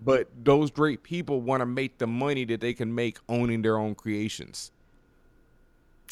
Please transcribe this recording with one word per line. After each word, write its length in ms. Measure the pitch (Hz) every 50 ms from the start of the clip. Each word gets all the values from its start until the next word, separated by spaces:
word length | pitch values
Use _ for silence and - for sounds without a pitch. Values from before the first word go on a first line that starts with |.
But 280 | 110 123 135 127 110 - - 123
those 300 | 117 139 139 147 151 143
great 320 | - - 151 156 135 107 -
people 380 | - 170 175 170 - 143 131
wanna 240 | 120 120 135 127 123
make 320 | 120 123 135 135 131 - -
the 100 | 120 113
money 380 | 117 123 135 143 143 135 127
that 160 | 113 117 107
they 120 | 113 120 120
can 220 | - 123 113 117
make 220 | 117 120 117 113 - - -
owning 340 | 117 120 120 120 113 113
their 160 | 110 110 110 110
own 160 | 107 107 104
creations. 760 | - - 110 104 104 107 107 - - - - - - - - - _ _ _ _ _ _ _ _ _ _ _ _ _ _ _ _ _ _ _ _ _ _ _ _ _ _ -